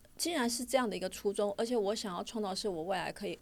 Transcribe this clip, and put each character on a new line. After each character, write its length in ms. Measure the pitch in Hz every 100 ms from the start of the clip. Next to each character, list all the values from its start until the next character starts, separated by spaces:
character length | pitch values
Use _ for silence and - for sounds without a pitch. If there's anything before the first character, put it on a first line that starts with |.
| - -
既 140 | 320
然 180 | 330 240
是 160 | 233 247
这 140 | 262
样 100 | 233
的 80 | 180
一 20 |
个 80 | 185
初 240 | - 208
衷， 220 | 208 208 -
而 80 |
且 140 | 233 247
我 160 | 196
想 220 | 226 220 175
要 80 |
创 180 | 208 226
造 140 | 202 190
是 120 | 214
我 140 | 170 170
未 120 | 185
来 140 | 156
可 160 | - 196
以 100 | -